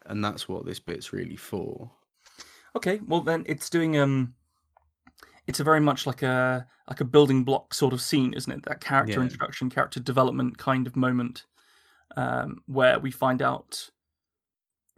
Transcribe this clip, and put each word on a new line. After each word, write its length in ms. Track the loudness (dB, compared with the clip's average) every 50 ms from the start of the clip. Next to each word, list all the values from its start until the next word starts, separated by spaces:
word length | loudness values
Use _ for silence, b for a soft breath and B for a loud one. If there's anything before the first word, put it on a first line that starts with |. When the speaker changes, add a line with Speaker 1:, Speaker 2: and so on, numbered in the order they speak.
| -14
Speaker 1:
and 180 | -10 -6 -4 -4
that's 240 | -4 -4 -6 -10 -10
what 180 | -10 -10 -8
this 120 | -10 -12 -10
bit's 340 | -10 -10 -10 -10 -10 -10
really 240 | -8 -8 -8 -8 -12
for. 540 | -14 -12 -10 -8 -8 -6 -8 -10 -12 -14 -18 _ _ _ _ _ _ B B B B B B B B B B B
Speaker 2:
Okay, 240 | -4 -2 -2 -2 -2 -2
well 160 | -2 -2 0
then 220 | 0 0 -2 -2 -2
it's 240 | -4 -6 -6 -6 -2
doing, 280 | 0 0 2 2 4 4
um, 360 | 4 4 4 2 0 -2 -4 _ _ _ _ _ _ _ _ _ _ _ _ _ _ _ _ -20 B B B B B B
it's 100 | -4 0
a 60 | 4
very 160 | 4 6 6
much 260 | 6 4 2 0 -2
like 160 | -6 -4 -2
a, 420 | -2 0 2 2 2 0 0 -2 -6 b b b b
like 140 | b -6 -4
a 40 | 0
building 380 | 6 8 8 8 8 6 4
block 320 | 2 2 0 0 -2 -4 -4
sort 180 | 0 0 0
of 80 | 0 0
scene, 340 | -2 0 2 2 2 2 -2
isn't 180 | -4 -6 -8
it? 120 | -8 -8 -8
That 140 | -8 -8 -8
character 340 | -4 0 2 2 2 2 0
Speaker 1:
Yeah. 80 | 0
Speaker 2:
introduction, 460 | -2 -2 -4 -6 -8 -6 -6 -6 -6 -4
character 300 | -2 -2 -2 -2 -4 -8
development 600 | -6 0 2 2 2 2 2 0 -2 -4 -4 -4
kind 280 | -2 0 0 0 0
of 80 | -2 0
moment, 520 | 0 2 2 2 0 -2 -4 -8 -12 -20 _ _ b b b b b b b b b b b -6
um, 460 | -4 -4 -2 -2 -4 -4 -6 -8 -12 _
where 340 | -4 2 4 6 6 6 4
we 100 | 0 -4
find 320 | -4 0 0 2 2 2
out 480 | 0 0 -2 -4 -6 -12 -14 -14 -14 -14 _ _ _ _ _ _ _ _ _ _ _ _ _ _ _ _ _ _ _ _ _